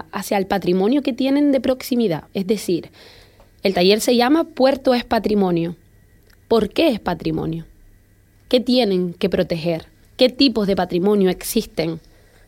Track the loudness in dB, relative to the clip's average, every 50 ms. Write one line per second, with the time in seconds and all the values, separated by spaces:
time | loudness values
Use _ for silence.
0 | -8 -8 -10 -10 -6 -4 -2 -2 -2 -2 -2 -2 0 0 0 2 2 2 0 0
1 | -2 -2 -4 -2 -2 0 0 2 2 2 2 0 0 -2 -4 -4 -4 -4 -2 0
2 | 0 0 -2 -4 -8 -8 _ -6 -2 -2 -2 -4 -2 -4 -4 -4 -4 -8 _ -20
3 | -20 -20 -20 -20 -20 _ _ _ -20 _ _ _ _ -2 0 2 4 4 4 2
4 | 2 0 2 2 4 4 2 2 2 -2 -2 2 2 2 2 2 0 0 0 0
5 | 0 -2 -2 -2 0 0 0 2 2 2 0 -2 -2 -4 -6 -12 _ _ _ _
6 | _ _ _ _ _ _ _ _ _ _ 2 2 2 0 0 2 2 2 2 0
7 | -4 -6 -6 -4 -4 -6 -4 -4 -6 -6 -8 -8 -10 -14 -20 _ -20 -20 _ _
8 | _ _ _ _ _ _ _ _ _ _ 0 0 2 2 2 2 2 2 0 -2
9 | -2 -4 -4 -4 -4 -2 0 0 -2 -2 -4 -4 -4 -4 -4 -4 -6 -14 _ _
10 | _ _ _ _ 2 2 4 4 2 2 2 0 0 0 0 -2 -2 -2 -2 -2
11 | 0 2 2 4 2 2 0 -2 -6 -4 -4 -4 -4 -4 -6 -6 -4 -4 -4 -8
12 | _ -20 _ _ _ _ _ _ _